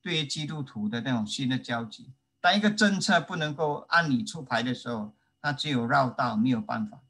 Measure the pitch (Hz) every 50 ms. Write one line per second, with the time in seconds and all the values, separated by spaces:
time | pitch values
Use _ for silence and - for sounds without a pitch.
0 | _ 190 170 156 156 139 - 160 151 143 156 156 143 - - 113 104 107 107 117
1 | 113 135 127 117 107 101 - - 139 123 131 123 - - 120 117 117 110 - -
2 | - - - _ _ _ _ _ - 180 185 208 214 214 208 - 220 202 196 185
3 | 165 - 190 170 151 - 185 165 156 151 147 143 160 151 147 - - _ - 170
4 | 165 151 135 120 110 104 - 165 147 127 127 113 113 127 123 - - 120 120 110
5 | 107 104 - _ _ _ _ _ - 147 143 139 - 151 143 123 117 117 143 143
6 | 135 123 117 - 135 120 113 107 110 131 127 113 107 - 123 113 110 107 - -
7 | _ _